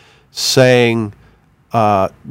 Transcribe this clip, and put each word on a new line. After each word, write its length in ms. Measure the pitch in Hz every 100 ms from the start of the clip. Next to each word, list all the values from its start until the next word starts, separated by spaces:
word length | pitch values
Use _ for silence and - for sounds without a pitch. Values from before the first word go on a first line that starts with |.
| _ _ _
saying, 800 | - - 135 127 123 117 113 104 - _ _ _ _ _
uh, 360 | 117 107 98 92 - -